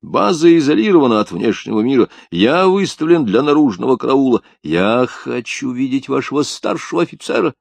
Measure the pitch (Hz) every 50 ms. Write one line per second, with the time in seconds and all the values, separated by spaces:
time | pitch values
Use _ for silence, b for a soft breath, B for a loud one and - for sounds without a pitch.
0 | - - - 135 190 208 185 151 160 170 170 170 143 135 151 - 220 214 190 165
1 | 139 123 113 107 107 - - 85 104 117 95 - - - 110 107 107 127 139 127
2 | 104 - B B B B - 85 98 120 151 175 190 190 185 196 196 160 - -
3 | 156 160 170 170 143 104 95 117 139 147 143 151 151 135 98 87 117 127 131 110
4 | - 120 135 139 135 131 120 104 b b b b _ 76 80 85 95 104 113 123
5 | 127 117 - - - 131 120 123 113 - - - 139 131 123 123 135 135 127 135
6 | 131 - 135 135 127 - 135 147 143 - - - - - - 170 - - - 165
7 | 170 - - 156 - - 143 - 190 156 127 _